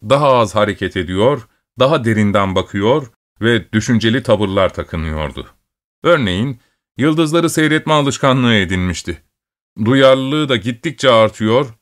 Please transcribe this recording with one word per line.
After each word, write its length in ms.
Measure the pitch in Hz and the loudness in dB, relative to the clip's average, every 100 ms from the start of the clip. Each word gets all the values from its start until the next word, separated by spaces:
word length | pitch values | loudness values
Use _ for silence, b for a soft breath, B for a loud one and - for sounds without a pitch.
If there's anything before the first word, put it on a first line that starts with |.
daha 300 | 104 139 147 | -2 0 2
az 220 | 123 107 110 | 2 2 0
hareket 420 | 104 92 92 95 | -2 -2 -4 -4
ediyor, 500 | 85 92 120 135 - _ _ - | -4 0 0 0 -8 _ _ -2
daha 260 | 131 156 113 | 0 0 0
derinden 500 | 107 104 101 98 95 | 0 2 0 0 -2
bakıyor 520 | 92 101 104 151 131 _ _ - | -4 -2 0 0 -4 _ _ -4
ve 300 | 113 117 - | 0 0 0
düşünceli 520 | 110 117 113 110 127 | -2 0 0 0 0
tavırlar 500 | - 104 101 98 92 | 0 0 0 0 -2
takınıyordu. 720 | - 80 85 80 78 73 67 - _ _ _ _ _ | -2 -8 -6 -6 -6 -8 -10 -16 _ _ _ _ _
Örneğin, 560 | 160 165 104 90 143 117 _ _ _ - | 0 2 0 -2 -4 -6 _ _ _ -4
yıldızları 520 | 147 156 156 170 165 | -2 0 0 0 0
seyretme 440 | 160 151 151 156 | 0 0 0 0
alışkanlığı 600 | 151 139 - 139 131 120 | 0 0 0 0 2 2
edinmişti. 720 | 110 90 92 90 85 - 82 _ _ _ _ _ - 110 | 0 0 -2 -4 -6 -8 -12 _ _ _ _ _ -4 0
Duyarlılığı 640 | 135 131 131 131 151 147 | 4 4 4 0 -4 -2
da 60 | 120 | -2
gittikçe 540 | 110 113 165 - 135 | -4 -8 -8 -2 2
artıyor, 640 | 113 110 - 110 120 135 - | 4 4 0 0 0 -2 -10